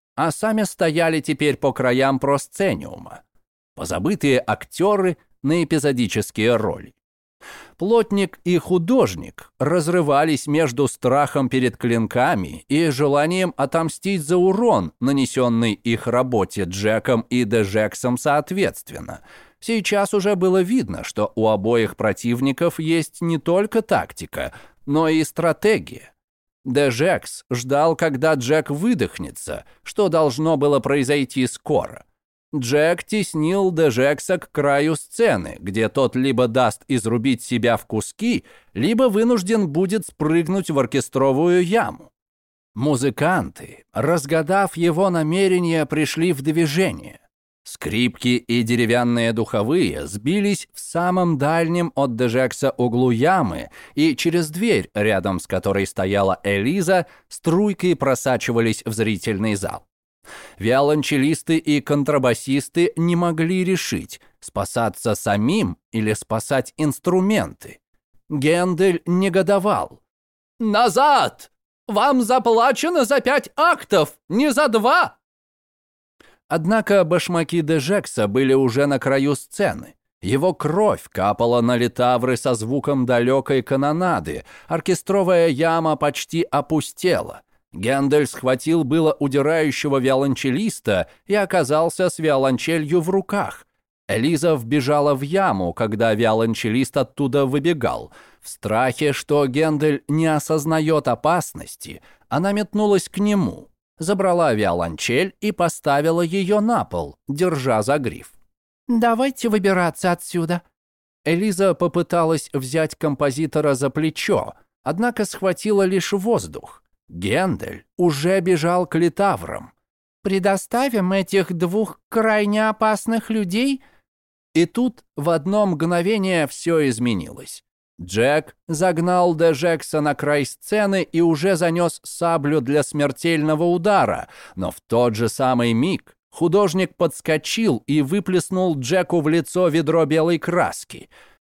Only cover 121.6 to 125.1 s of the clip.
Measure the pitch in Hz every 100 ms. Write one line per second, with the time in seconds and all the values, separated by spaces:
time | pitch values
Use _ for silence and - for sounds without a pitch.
121.6 | 175 202 202 - - 226 220 214 208 214
122.6 | 220 214 214 214 220 226 - 220 185 208
123.6 | 277 269 _ _ _ _ _ _ _ 160
124.6 | 170 233 247 - _